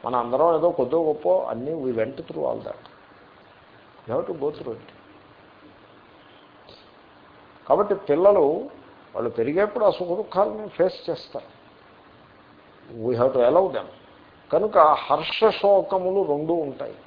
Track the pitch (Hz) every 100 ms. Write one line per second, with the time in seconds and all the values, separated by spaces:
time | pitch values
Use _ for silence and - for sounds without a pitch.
0 | 117 123 120 131 170 160 175 165 123 165
1 | 156 151 175 185 120 117 135 165 131 113
2 | 113 135 - - 139 113 - - - -
3 | - - - - - - - - - -
4 | - 135 180 170 143 147 127 107 - -
5 | - - - - - - - - - -
6 | - - - - - - - - - -
7 | - - - - - - - 160 202 196
8 | - 147 196 202 143 170 277 - - -
9 | - - 117 113 117 165 214 240 208 -
10 | 175 170 139 180 214 214 214 - 185 -
11 | - 160 - 113 - - - - - -
12 | - - - - - - - - - 117
13 | 113 117 127 131 120 160 190 120 92 -
14 | - - - - - 156 208 202 156 139
15 | - 151 165 - 220 196 202 196 - 190
16 | 185 196 160 147 160 170 143 127 139 -